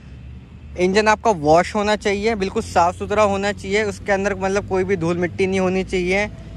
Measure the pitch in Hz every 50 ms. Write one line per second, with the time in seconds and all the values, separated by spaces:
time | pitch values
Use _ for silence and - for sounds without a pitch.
0 | - - - - - - - - - - - - - - - - 180 185 190 214
1 | 208 214 214 208 - 226 208 160 143 147 156 170 180 - - 214 202 208 214 196
2 | - 208 196 202 202 226 233 208 190 190 - 226 202 - - 190 170 175 185 -
3 | 202 185 202 208 214 202 196 196 196 202 202 190 - 190 196 208 220 202 185 -
4 | - 208 202 196 196 202 202 185 190 190 196 208 190 196 190 185 185 180 202 175
5 | 160 165 175 175 180 170 - 190 190 190 190 190 185 185 185 190 185 185 190 185
6 | 175 180 190 196 208 208 - - - - -